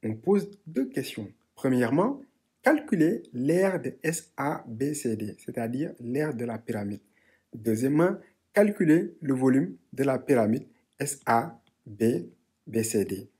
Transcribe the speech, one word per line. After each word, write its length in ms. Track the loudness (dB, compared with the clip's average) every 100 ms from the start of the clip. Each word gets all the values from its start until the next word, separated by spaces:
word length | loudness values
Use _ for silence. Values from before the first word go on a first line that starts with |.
On 100 | -6
pose 380 | -4 2 2 2 -14 -8
deux 180 | -4 -2
questions. 460 | -4 -6 -8 -12 _ _ -6
Premièrement, 680 | 0 2 2 2 0 -2 -12 _ _ _
calculer 640 | 2 2 2 2 2 2 -6
l'aire 480 | -4 0 2 2 0
de 160 | -6 -6
S 280 | -6 -6 -10 -6
A 260 | -4 -4 -8
B 260 | -6 -6
C 220 | -4 -4 -4
D, 200 | -6 -10
c'est-à-dire 500 | -10 -6 -6 -4 -6 -8
l'aire 340 | -6 -4 -4
de 120 | -4 -6
la 140 | -8
pyramide. 420 | -8 -6 -6 -8 _ _ _ _ _ -6
Deuxièmement, 640 | -2 0 2 4 2 0 -10 _ _
calculer 640 | 4 4 4 4 4 2 -6
le 120 | -4
volume 420 | 2 4 4 2 -6 _
de 100 | -2
la 160 | 0 0
pyramide 480 | 2 4 4 0 -4 _ _ _
S 200 | -6 -6 2
A 340 | 2 2 -12 _ _ -20
B 160 | 0 0 0 -4 _ _ _ -6
B 160 | -4
C 200 | 0 0
D. 260 | -2 -4 -10